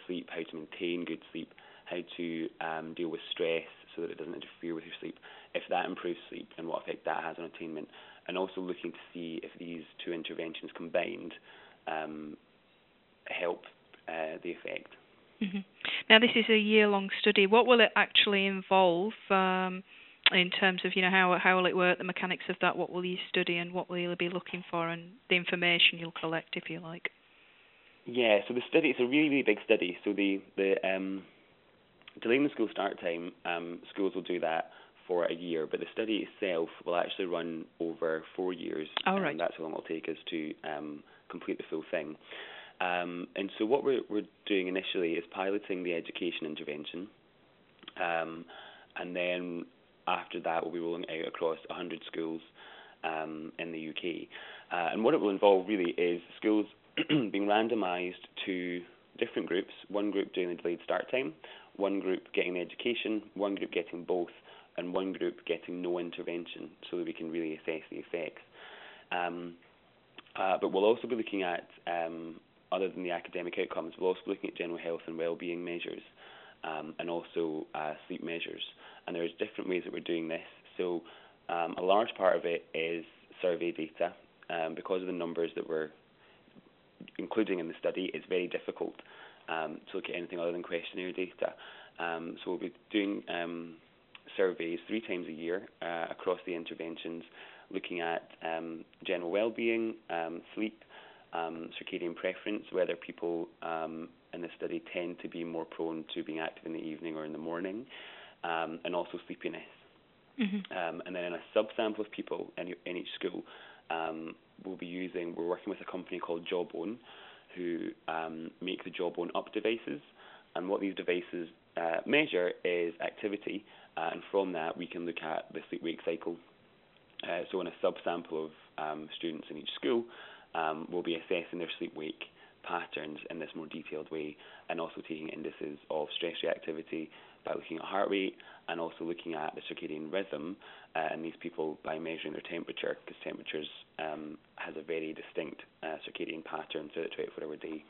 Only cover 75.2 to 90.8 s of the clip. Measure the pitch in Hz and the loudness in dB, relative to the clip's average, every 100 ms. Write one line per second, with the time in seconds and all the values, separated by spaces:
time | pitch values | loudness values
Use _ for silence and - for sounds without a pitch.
75.2 | 82 80 85 85 87 85 82 - - - | -2 0 -2 -4 -4 -4 -6 -8 -12 -20
76.2 | - - - - 82 78 78 78 85 85 | -20 -20 -20 -10 -6 -4 -6 -6 -2 -2
77.2 | - 85 82 78 - - 78 78 - 90 | -2 -2 0 -2 -4 -4 -4 -6 -8 -8
78.2 | 82 85 82 82 - - - - - 87 | -4 -4 -4 -6 -10 -12 -20 -14 -6 -2
79.2 | 85 - 107 - 95 90 85 85 78 85 | -2 -2 -4 -4 0 0 0 -6 -2 -2
80.2 | 80 82 - - - - 90 87 - - | 0 -4 -6 -18 -16 -2 0 0 -4 -14
81.2 | - - - 85 85 90 90 101 120 - | -20 -16 -4 -2 0 0 6 6 6 4
82.2 | 95 85 85 85 - 80 82 85 80 - | 6 6 4 0 -2 -2 -2 -2 -6 -16
83.2 | - - 90 85 87 82 80 - 85 - | -20 -2 0 2 0 -2 -6 -2 -2 -2
84.2 | - _ - 85 80 78 - 92 92 90 | -18 _ -6 -4 -2 -4 -2 -2 0 -2
85.2 | 85 82 82 - - 80 78 - - _ | -2 0 -2 -2 -2 -2 -2 -8 -20 _
86.2 | - - - - - - _ _ - - | -20 -20 -20 -20 -20 -20 _ _ -14 -10
87.2 | 90 - 98 90 82 82 85 85 92 80 | -2 0 2 2 -2 -2 -2 0 -2 -4
88.2 | - 92 90 87 - - 85 - - - | 0 0 0 -2 -4 -4 -6 -6 -16 -18
89.2 | - - - 80 78 80 - 95 - 90 | -18 -16 -6 -4 -2 -6 -6 -6 -4 -6
90.2 | 85 90 85 87 85 85 | -4 -2 -2 -2 -2 -4